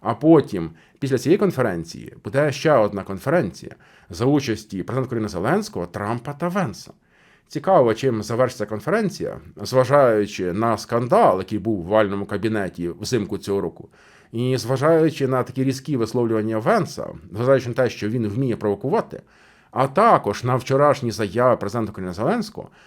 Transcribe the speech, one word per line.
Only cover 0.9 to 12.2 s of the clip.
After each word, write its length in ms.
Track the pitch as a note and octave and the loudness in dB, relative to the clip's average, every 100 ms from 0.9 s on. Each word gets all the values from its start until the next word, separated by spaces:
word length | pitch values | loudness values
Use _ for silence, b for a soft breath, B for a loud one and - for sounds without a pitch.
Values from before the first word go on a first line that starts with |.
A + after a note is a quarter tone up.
| _ | _
після 200 | C3+ B2+ | -2 0
цієї 200 | C3+ G#3 | 2 2
конференції, 760 | G3+ C3+ A#2 E2+ D#2+ - A1+ - | 2 0 -2 -2 -8 -14 -18 -14
буде 280 | G#2 C3 D#3 | -4 -2 0
ще 200 | - D#3+ | 0 4
одна 300 | C3 G#2 G2+ | 4 4 0
конференція 680 | F#2 F#2+ C#3 F3 G2+ - - - b b b | -8 -8 -2 0 -2 -8 -18 -20 b b b
за 140 | F2 | -2
участі 580 | B2+ C#3+ A#2+ G#2+ - F#2+ | 2 2 0 -4 -6 -8
президента 240 | E2+ B2+ B2+ | -4 -6 -4
України 220 | A#2+ G#2 | -4 -4
Зеленського, 580 | F2+ G#2+ G3 G#3 F#2 F2 | -2 0 -2 -2 -8 -8
Трампа 460 | F#2+ G#2 A#2+ D3 | -6 -6 -6 -8
та 160 | - F3 | -8 -4
Венса. 420 | G3 C#3 F2 - _ b b b b _ | -2 -4 -6 -18 _ b b b b _
Цікаво, 460 | - F3+ F3+ A#2+ | -4 4 6 6
чим 280 | G#2 C3+ A2 | 2 0 -2
завершиться 440 | G#2+ A#2 B2 - G#2 | -2 0 0 -2 -6
конференція, 680 | G#2+ D3+ G#3+ G#3 - D#2+ - D#2+ F#2 | -6 -2 -2 -2 -4 -8 -8 -16 -14
зважаючи 880 | G2+ C3 B2+ C#3+ B2+ G#2+ G2+ - F2+ | 0 2 4 6 6 4 0 -2 -2
на 260 | F#2+ A#2 G#2+ | 0 0 -2
скандал, 600 | - A#2 B2 G3+ E3+ F#2 | -2 -4 2 4 4 2
який 200 | F#2 G#2 | -2 -4
був 240 | G#2+ G2+ | -2 -4
в 40 | E2 | 2
овальному 400 | G#2+ G2+ G2+ | 2 2 -2